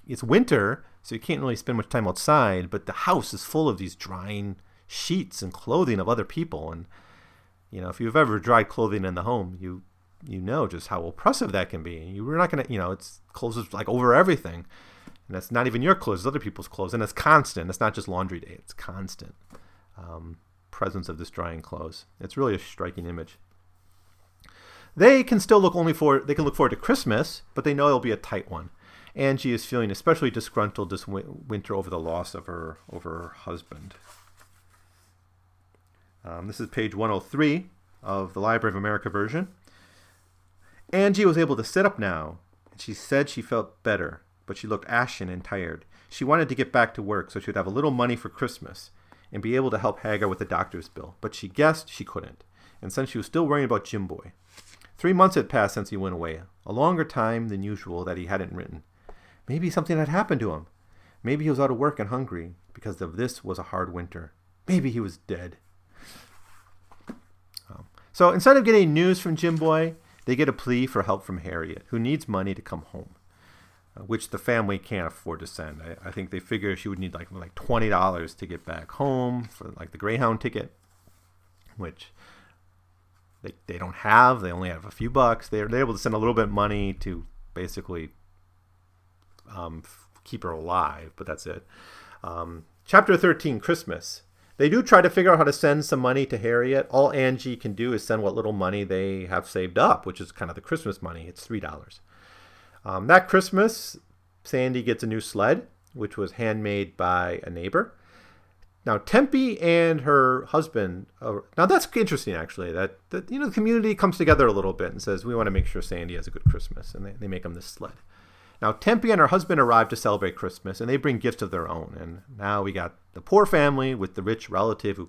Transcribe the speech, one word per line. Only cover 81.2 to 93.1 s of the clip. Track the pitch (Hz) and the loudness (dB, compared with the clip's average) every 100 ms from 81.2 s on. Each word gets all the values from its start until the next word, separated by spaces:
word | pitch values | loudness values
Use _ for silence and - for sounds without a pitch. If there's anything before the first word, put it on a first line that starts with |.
| _ _ _ _ _ 104 | _ _ _ _ _ -14
which | 85 - - - - - _ _ _ _ _ _ _ _ _ _ | -14 -14 -20 -20 -20 -20 _ _ _ _ _ _ _ _ _ _
they, | 98 - - | -18 -16 -14
they | 87 | -10
don't | 90 - | -10 -6
have. | 107 113 127 123 | 6 8 8 6
They | 90 | -2
only | 87 92 | -4 -6
have | 82 | -8
a | 101 | -14
few | - 117 | -8 0
bucks. | 131 117 113 - | 4 4 2 -2
They're, | 107 107 | -4 -2
they're | 123 | 0
able | 127 | 0
to | 98 | -2
send | 113 | -2
a | 107 | 0
little | 117 | 2
bit | 113 | 2
of | 104 | 0
money | 101 104 104 98 | 0 0 0 -2
to | 92 98 85 - - - | -4 -8 -8 -12 -18 -14
basically, | 90 90 95 95 85 80 _ _ _ _ _ _ _ _ _ _ _ _ - - | -10 -8 -10 -10 -10 -10 _ _ _ _ _ _ _ _ _ _ _ _ -20 -18
um, | 95 82 80 | -12 -10 -12
f-, | - - _ _ | -16 -20 _ _
keep | - 120 | -14 -10
her | 87 | -8
alive, | 80 82 90 76 76 78 - | -8 -2 0 0 -4 -16 -14
but | - | -10
that's | 76 80 | -10 -10
it. | 85 _ - - - - - | -14 _ -20 -20 -20 -20 -16
Um, | 87 85 85 82 - _ | -12 -10 -10 -12 -18 _
chapter | - 190 196 | 6 6 8